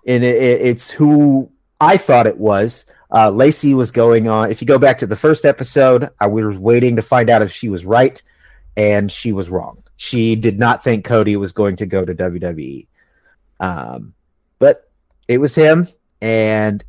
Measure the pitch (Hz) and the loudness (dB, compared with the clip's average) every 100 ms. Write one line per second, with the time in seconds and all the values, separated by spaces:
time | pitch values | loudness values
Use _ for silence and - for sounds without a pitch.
0 | - 123 123 120 127 120 123 120 - - | -4 0 2 2 2 2 0 -2 -6 0
1 | 151 147 147 135 127 _ _ _ 151 190 | 2 4 4 2 -2 _ _ _ 2 2
2 | - 123 113 - 107 98 113 - - _ | 2 2 2 0 -2 0 -2 -6 -18 _
3 | _ 110 110 101 139 151 147 135 123 123 | _ 2 2 4 2 2 0 0 0 2
4 | 117 117 110 110 110 110 113 135 135 123 | 2 2 2 -2 -2 -4 0 2 4 2
5 | 107 107 156 156 147 - 127 147 131 123 | -4 -2 0 2 0 -2 -4 0 2 2
6 | - - 104 107 107 95 101 120 123 117 | 0 -4 -2 -2 -4 -4 0 2 2 -2
7 | - 127 113 113 104 - 120 95 90 113 | 0 0 2 2 0 -6 -8 -8 -2 0
8 | 131 - _ _ _ _ - - 104 104 | 0 -2 _ _ _ _ -14 -2 0 0
9 | 101 - 120 98 87 90 - - _ _ | -2 -6 -6 -6 -6 -8 -8 -18 _ _
10 | - 127 113 110 113 101 120 120 - 110 | -8 -2 -2 0 -2 0 0 0 -2 -4
11 | - 117 104 101 98 - 101 92 101 95 | 0 0 0 -2 -4 -2 -2 -2 -6 -4
12 | 90 87 92 87 87 80 65 67 - _ | -6 -6 -6 -6 -8 -10 -12 -16 -20 _
13 | _ _ _ _ _ _ 92 85 58 62 | _ _ _ _ _ _ -8 -8 -12 -16
14 | 53 _ _ _ _ _ 135 - _ _ | -18 _ _ _ _ _ 2 2 _ _
15 | _ _ - 123 143 - 156 160 175 _ | _ _ -4 -2 0 2 2 2 0 _
16 | _ _ 110 113 110 110 107 104 | _ _ -2 0 0 0 -2 -4